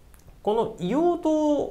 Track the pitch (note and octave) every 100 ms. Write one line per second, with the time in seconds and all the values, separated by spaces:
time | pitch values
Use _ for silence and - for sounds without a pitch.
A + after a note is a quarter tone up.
0 | - - - - - A3+ G#3 - F3 C4
1 | F4 E4+ D#4+ D#4 D4+ C#4+ -